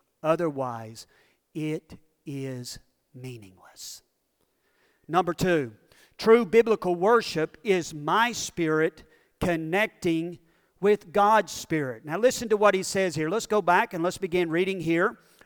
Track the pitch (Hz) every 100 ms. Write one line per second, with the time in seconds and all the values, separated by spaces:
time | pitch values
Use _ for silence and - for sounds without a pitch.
0 | _ _ 156 165 170 139 127 117 113 113
1 | - _ _ _ _ 160 156 156 - 180
2 | _ _ 165 139 135 127 123 - _ _
3 | _ 127 127 120 98 92 - - - -
4 | _ _ _ _ _ _ _ _ _ _
5 | - 175 175 165 180 165 120 107 _ _
6 | _ - 214 233 190 220 226 208 185 175
7 | 196 233 - 156 156 - 220 185 156 156
8 | 151 196 240 208 - - 160 156 160 -
9 | - _ _ - 180 165 160 185 220 -
10 | 175 165 175 175 _ _ _ - 202 208
11 | 180 208 208 220 170 - - 156 135 113
12 | 147 170 247 - 233 208 208 190 175 196
13 | 185 147 156 220 - 214 175 180 233 175
14 | 175 - 190 180 165 160 190 190 160 165
15 | 208 233 _ _